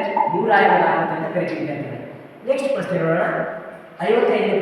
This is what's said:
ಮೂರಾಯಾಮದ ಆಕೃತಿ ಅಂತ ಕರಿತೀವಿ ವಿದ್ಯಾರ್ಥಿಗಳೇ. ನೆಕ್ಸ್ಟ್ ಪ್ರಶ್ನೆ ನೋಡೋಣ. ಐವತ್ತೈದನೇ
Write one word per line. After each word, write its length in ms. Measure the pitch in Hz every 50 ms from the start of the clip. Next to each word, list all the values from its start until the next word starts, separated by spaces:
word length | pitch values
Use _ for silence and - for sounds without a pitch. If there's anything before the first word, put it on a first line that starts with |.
| - 202 - - - - -
ಮೂರಾಯಾಮದ 520 | - - - 196 196 - - - - - -
ಆಕೃತಿ 240 | - 165 165 165 160 160
ಅಂತ 140 | 160 - - 175
ಕರಿತೀವಿ 220 | 160 - 160 156
ವಿದ್ಯಾರ್ಥಿಗಳೇ. 380 | 151 151 - 147 135 127 120 - - - - - - - - - 208 240
ನೆಕ್ಸ್ಟ್ 220 | 277 269 277 - -
ಪ್ರಶ್ನೆ 220 | 196 170 - 175 165 160
ನೋಡೋಣ. 200 | 160 165 170 160 165 147 - - - - - - - - - - - - - - 196
ಐವತ್ತೈದನೇ 460 | 226 247 - - 226 208 - 196 - -